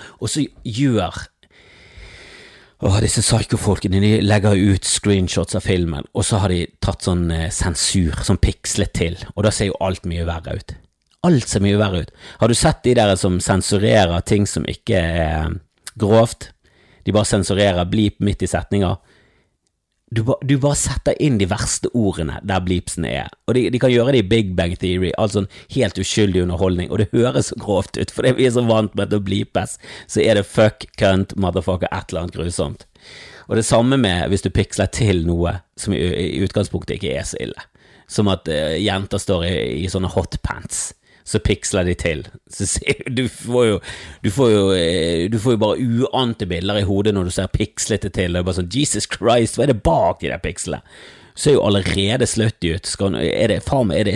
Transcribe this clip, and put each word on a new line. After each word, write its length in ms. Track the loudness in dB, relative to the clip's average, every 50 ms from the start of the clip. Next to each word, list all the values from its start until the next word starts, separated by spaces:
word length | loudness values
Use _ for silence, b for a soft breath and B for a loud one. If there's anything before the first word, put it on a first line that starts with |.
| B B B B
Og 100 | -8 -6
så 140 | -4 -4 -4 -4 -6 -10 -10
gjør, 540 | -8 -4 0 0 2 2 0 0 -2 -6 -10 -14 -14 _ _ _ B B B B B B B B B B B B B B B B B B B B B B B B B B B
åh, 200 | 0 0 2 2 2
disse 180 | 2 0 0 2
psykofolkene, 760 | 2 2 2 2 0 -2 -2 0 0 0 0 0 0 2 2
de 220 | 4 4 4 4 4
legger 320 | 2 2 4 4 4 4
ut 320 | 4 4 4 4 2 0 -2
screenshots 720 | -4 0 2 2 2 2 2 0 0 -2 -2 -2 -4 -4
av 80 | -2
filmen, 420 | 0 0 0 0 0 -2 -6 -8 -6 -4
og 100 | -4 -2
så 160 | 0 0 2
har 140 | 2 2 0
de 140 | 0 -2 -6 _ _
tatt 240 | -4 -4 -4 -2 -2
sånn, 220 | 0 0 0 0 0 0
eh, 140 | -2 -2 -4
sensur, 640 | -4 -2 -2 -2 -2 -2 -2 0 0 2 0 0 0 -2 0
sånn 160 | 0 0 2
pikslet 540 | 2 0 0 -2 -6 -6 -2 -2 -2 -2 -2
til, 240 | -2 -2 -2 -4 -8 -12 -12 -6
og 80 | -2 0
da 80 | 0
ser 220 | 0 0 -2 -2 -2
jo 80 | -2
alt 260 | -4 -4 -4 -4 -6 -6
mye 160 | -6 -4 -4 -4
verre 260 | -6 -8 -8 -10 -10
ut. 220 | -10 -10 -12 -16 -18 -18 _ _ _ _ _ _ _ 2 2
Alt 240 | 2 2 2 0
ser 80 | -2 0
mye 160 | 2 2 2
verre 300 | 2 2 0 0 -4 -4
ut. 60 | -6 B B B B B B
Har 80 | 2 2
du 80 | 4
sett 240 | 4 2 2 0 2 2 2
de 60 | 4
der 160 | 4 4 4 4 2
som 220 | 2 0 0 0 0
sensurerer 800 | 0 0 0 2 0 0 2 2 4 4 4 4 4 2 -2 0
ting 240 | 0 2 2 2 0
som 160 | -2 -4 -4
ikke 320 | -4 -6 -8 _ -2 0
er 640 | 0 0 0 0 0 0 0 0 -2 -2 -4 -4 -8 -10 _ _ _ _ -18 -6 -2
grovt? 540 | 2 4 6 6 6 4 0 -6 -14 -18 -20 _ b b b b b b b b b
De 80 | 0
bare 160 | 2 2 2 2
sensurerer 580 | 2 0 0 2 2 2 4 4 4 2 0 0
blip 300 | 2 2 2 2 0 0
midt 220 | -2 -2 0 -2 -2
i 40 | -2
setninger. 500 | -2 -4 -2 0 0 0 2 0 0 -4 b b b b b b b b b b b b _ _ _ _ _ _ _ _ _ _ -4
Du 80 | -2 0
ba-, 140 | 0 -2 -2 0
du 100 | 0 2 2
bare 160 | 2 2 2 0
setter 400 | 0 -2 -4 -2 -2 -2 0 2
inn 180 | 2 2 2 2
de 60 | 2 0
verste 400 | 0 -2 -2 -2 -2 -2 -4 -2 0
ordene 460 | 0 0 0 0 -2 -4 -6 -6 -6 -4
der 160 | -2 -2 0 0
bleepsene 460 | 0 -2 -2 -2 -4 -6 -4 -4 -4
er. 180 | -4 -4 -6 -8 -12 _ _ 0
Og 80 | 0
de, 80 | 2 2 2
de 100 | 0 2
kan 100 | 2 4
gjøre 220 | 4 4 4 4 4
det 80 | 2 2
i 40 | 2
Big 260 | 2 2 2 0 0
Bang 200 | -2 -2 -2 -2 -2
Theory, 320 | -2 -2 0 0 0 -2 0 0
altså 240 | -2 0 0 -2
sånn 80 | -2 B B B B B -2
helt 260 | 0 0 0 -2 -4
uskyldig 420 | -6 -2 0 2 2 2 2 2 0
underholdning, 480 | 0 0 0 0 0 2 0 -2 -2
og 100 | 0 -2
det 80 | 0 0
høres 400 | 2 2 2 2 2 0 -2 -2
så 80 | -6 -8
grovt 380 | -4 -2 0 0 -2 -2 -6 -6
ut, 160 | -6 -6 -4
for 100 | 0 0
det 120 | 0 2 4
vi 100 | 2 2
er 60 | 4
så 80 | 2 2 4
vant 280 | 4 2 2 0 -2
med 120 | -4 -2 -2
at 60 | -2
det 80 | -2 -2
bleepes, 520 | -2 -2 -2 -4 -2 -4 -4 -4 -4 -8 B B B B B B B
så 140 | -2 2 4
er 160 | 4 4 4
det 80 | 2 0
fuck, 380 | 2 4 4 4 4 0 -10 -16 _ 0
cunt, 380 | 2 2 4 2 0 -2 -2
motherfucker, 560 | -2 -2 0 0 -2 -2 -2 -2 -2 -2 -4
et 180 | -6 -8 -8 -8
eller 160 | -8 -6 -6 -8
annet 100 | -8 -6
grusomt. 460 | -6 -6 -4 -4 -4 -4 -6 -10 -16 _ B B B B B B B B B B B B
Og 80 | -2 -2
det 80 | 2
samme 320 | 2 2 4 4 4 2 2
med 320 | 2 2 2 0 0 0
hvis 160 | -2 -2 -2
du 60 | -2 -2
piksler 380 | 0 -2 -2 0 -2 -2 -2 0
til 320 | 0 2 2 2 2 2 0
noe 320 | 0 0 0 -2 -2 -6 -10 _ _ -8
som 160 | -4 -4 -2
i, 60 | 0
i 400 | 0 -2 -2 -2 -4 -4 -2 -2 -4
utgangspunktet 540 | -2 0 -2 -2 -2 -4 -6 -6 -6 -8 -6
ikke 180 | -4 -4 -4 -4
er 80 | -6
så 160 | -8 -8 -8
ille. 260 | -8 -10 -10 -14 -18 -20 b b b b b b b -6
Som 220 | -2 0 2 2
at, 180 | 0 0 -2 -4
eh, 280 | -2 -2 -2 -2 -2 0
jenter 400 | 0 0 -2 -2 -4 -4 -6 -6
står 280 | -2 0 0 0 0 0
i, 80 | -2 -2 -2 -4 -4 -4 -4
i 60 | -4
sånne 200 | -2 -4 -4 -2 -2
hotpants, 800 | -2 -2 -2 -6 -8 -6 -6 -6 -8 -8 -10 -8 -8 -8 -8 -12 b b b b b b -4
så 80 | -4 -2 0
piksler 400 | 0 -2 -2 -2 -2 -2 0 0
de 80 | 0 -2
til. 300 | -2 -2 -4 -4 -4 -6 -12 -16 -20 _ _
Så 160 | -8 -6 -6
ser, 380 | -4 -4 -4 -2 -2 -4 -4 -4
du 220 | -4 -4 -2 -2 -2
får 360 | -4 -8 -8 -2 2 2 4 4
jo, 80 | 2 0 B B B B B B B B -4
du 60 | -4 0
får 140 | 2 4 4
jo, 120 | 6 4 4 4 2
eh, 540 | 2 2 0 0 0 0 0 0 0 0 0
du 60 | -2 0
får 160 | 0 0 2
jo 60 | 2
bare 280 | 2 0 0 0 0 0 0 0 0 0
uante 400 | 0 -2 -2 -2 -2 -4 -6 -6
bilder 300 | -4 -4 -4 -2 -2 0
i 80 | 0 0
hodet 260 | 0 0 2 2 0
når 140 | 0 0 -2
du 40 | -2
ser 160 | -4 -4 -2 -2
pikslete 560 | -2 -2 -4 -4 -8 -4 -2 -2 -2 -4 -4
til. 240 | -4 -2 -2 -2 -2
Det 60 | -2
er 80 | -2 -2
bare 100 | -2 -4
sånn, 140 | -4 -4 -2
Jesus 320 | -2 -2 -2 -2 -4 -4
Christ, 540 | -6 -8 -2 2 2 4 4 4 2 0 0
hva 80 | 0 2
er 60 | 0
det 80 | 0 0
bak 380 | 0 2 2 2 0 0 -2 -4
de 80 | -6
der 100 | -6 -6
pikslene? 400 | -6 -8 -8 -8 -8 -8 -8 -8 B B B B B B B B B B B -2
Ser 220 | 2 4 4 6
jo 80 | 4 4
allerede 580 | 2 2 2 0 0 0 0 0 0 0 0
slutty 460 | 0 0 0 0 0 0 -2 -4 -4 -4
ut. 160 | -4 -6 -8
Skal 220 | -6 -4 -2 -2
han, 80 | -2 -2
er 320 | -2 -2 0 0 2 2 0
det, 60 | 0 -2 -2
faen 240 | 0 0 2 2
meg, 80 | 2 0
er 100 | 0 0
det, 60 | 0